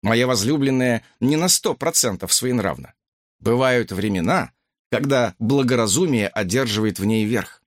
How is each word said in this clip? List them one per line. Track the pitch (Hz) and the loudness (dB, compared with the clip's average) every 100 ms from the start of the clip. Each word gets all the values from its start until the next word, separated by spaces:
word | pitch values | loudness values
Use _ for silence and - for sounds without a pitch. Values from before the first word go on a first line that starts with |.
Моя | 101 117 127 | 2 2 2
возлюбленная | 123 107 151 135 131 127 113 - _ | 2 0 0 2 2 0 0 -4 _
не | 123 156 | 0 2
на | 180 | 2
сто | - 214 | 0 0
процентов | 147 151 - 120 92 95 | -2 -2 0 -2 -4 -4
своенравна. | - 127 123 98 65 69 _ _ _ _ _ | -2 0 -2 -2 -4 -12 _ _ _ _ _
Бывают | - 120 131 123 101 | -2 2 2 2 0
времена, | 95 107 95 85 175 101 _ _ _ _ | -4 -2 0 2 0 -2 _ _ _ _
когда | 113 139 135 117 - | -4 0 0 0 -2
благоразумие | 113 139 127 123 110 104 180 123 101 | 0 2 2 2 2 0 2 0 0
одерживает | - 95 113 127 104 110 95 | -2 -2 0 0 -2 -2 -2
в | |
ней | 101 110 | -2 0
верх. | 107 117 - - | 0 -2 -6 -14